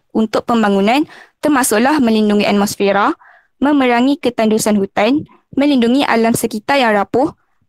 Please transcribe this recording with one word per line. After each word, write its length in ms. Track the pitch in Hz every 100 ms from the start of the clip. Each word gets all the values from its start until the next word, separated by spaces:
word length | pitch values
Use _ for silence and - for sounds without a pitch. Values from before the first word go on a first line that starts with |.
| _
untuk 320 | - 220 - -
pembangunan, 600 | 233 214 196 202 262 320 - - _
termasuklah 640 | 302 285 262 214 254 311
melindungi 400 | 233 220 214 208
atmosfera, 720 | 202 202 202 - 196 196 233 339 - - _ -
memerangi 640 | 269 294 254 240 262 285
ketandusan 560 | 247 233 220 220 220 208
hutan, 480 | 196 - 214 294 - _ _ -
melindungi 480 | 285 269 233 262
alam 320 | - 233 226 240
sekitar 400 | 226 214 - 277
yang 160 | 233
rapuh, 480 | 208 196 226 285 - _ _